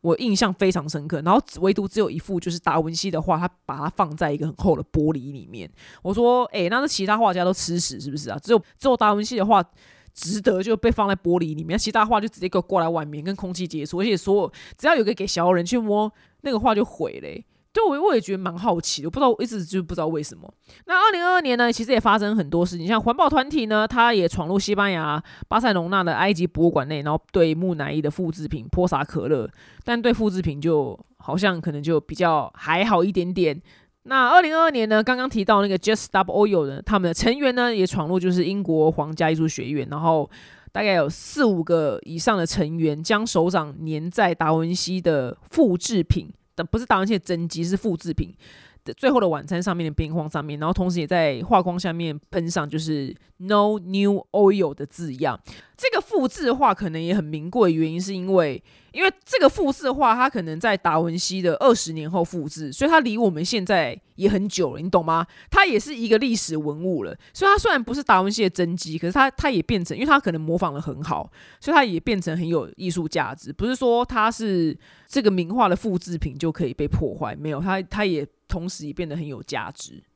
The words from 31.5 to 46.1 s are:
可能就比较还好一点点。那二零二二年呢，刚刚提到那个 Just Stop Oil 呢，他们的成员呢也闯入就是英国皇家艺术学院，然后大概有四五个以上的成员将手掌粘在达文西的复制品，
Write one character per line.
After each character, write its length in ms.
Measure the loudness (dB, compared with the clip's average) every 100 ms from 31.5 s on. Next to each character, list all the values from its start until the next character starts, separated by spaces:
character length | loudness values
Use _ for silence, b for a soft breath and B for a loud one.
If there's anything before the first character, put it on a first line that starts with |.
| 0
可 100 | -4
能 120 | -4
就 180 | 0 -2
比 140 | -2
较 360 | -2 2 2 -2 -10
还 260 | -2 0
好 220 | 2 2
一 80 | 2
点 180 | 0 -2
点。 300 | 0 0 -2 b b b _
那 240 | -2 2 6
二 120 | 6
零 160 | 6 4
二 80 |
二 60 | 2
年 180 | 2 2
呢， 160 | 2
刚 100 | 2 0
刚 100 | -2
提 160 | -2
到 160 | 4 4
那 80 | 4
个 100 | 0
Just 280 | 0 0 0
Stop 240 | 0 0
Oil 360 | 2 2 2 -2
呢， 140 | -6
他 180 | -2 0
们 100 | 0
的 40 |
成 240 | 0 0 2
员 180 | 0
呢 200 | 2 0
也 120 | 2 0
闯 220 | 0 -2
入 100 | 0
就 140 | 2
是 140 | 0 0
英 160 | -2
国 280 | 0 4 4
皇 240 | 2 -4
家 160 | -2 0
艺 40 |
术 120 | 2 0
学 180 | -2
院， 220 | -6 -6 -6
然 100 | -2
后 300 | 0 0 0 B B B B
大 100 | -4
概 120 | 0
有 160 | 2 0
四 340 | -2 -6 2
五 180 | 2 2
个 380 | 2 2 2 -4
以 140 | -8 -4
上 200 | 0 0
的 80 | 0
成 320 | -2 -2 0
员 240 | 0 -2
将 240 | -2 -2 0
手 240 | 2 2
掌 260 | 0 -4 -8
粘 260 | -8 -6 -4
在 240 | 0 0
达 200 | 2 2
文 200 | 2 0
西 240 | -2 -2 -2
的 380 | 0 0 -2 -8 -6
复 260 | 2 4 4
制 260 | 0 -2
品， 280 | 0